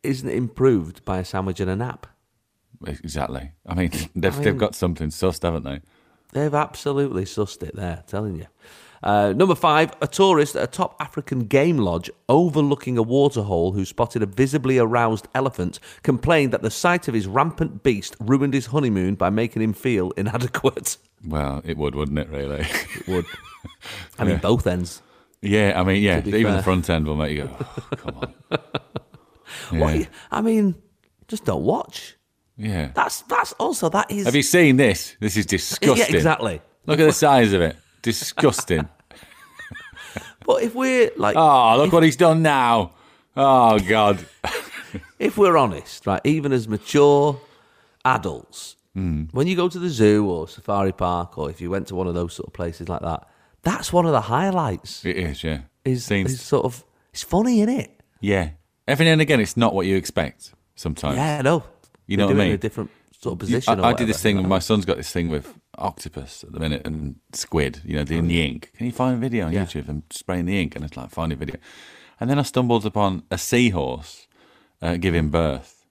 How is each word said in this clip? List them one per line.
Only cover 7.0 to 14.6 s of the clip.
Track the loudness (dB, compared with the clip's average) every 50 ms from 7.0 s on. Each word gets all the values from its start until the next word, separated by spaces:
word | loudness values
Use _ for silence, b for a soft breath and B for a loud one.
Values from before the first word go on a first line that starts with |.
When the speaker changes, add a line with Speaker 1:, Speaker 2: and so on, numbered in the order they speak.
| -2 -2 -2 -4 -6
Speaker 1:
sussed | -4 -4 -4 -4 -6 -6 -12
it | -12 -12 -10
there, | -8 -8 -8 -8 -8 -12
telling | -10 -8 -6 -6 -6 -8
you. | -8 -12 -16 _ b b b b b b b b b
Uh, | -2 2 2 4 4 2 4
number | 2 4 2 2
five, | 2 2 2 4 4 2 0 -2 -6
a | -6
tourist | -4 0 2 4 4 6 4 4 2 0
at | -4
a | -6
top | -4 -4 -4 -6 -6 -4 _
African | -12 -10 -8 -10 -8 -6 -4 -6
game | -4 2 2 2 4 4 2
lodge | 2 0 0 -2 -4 -6 -8 -16 _ _
overlooking | 2 4 4 4 4 2 2 2 2 0 -2 -4 -4 0
a | 0
waterhole | 0 2 2 4 4 4 2 0 -2 0 0 0 0 0
who | 0 -2 -4
spotted | -4 -2 -4 -4 -2 0 -4
a | -4
visibly | -2 0 0 0 2 2 -2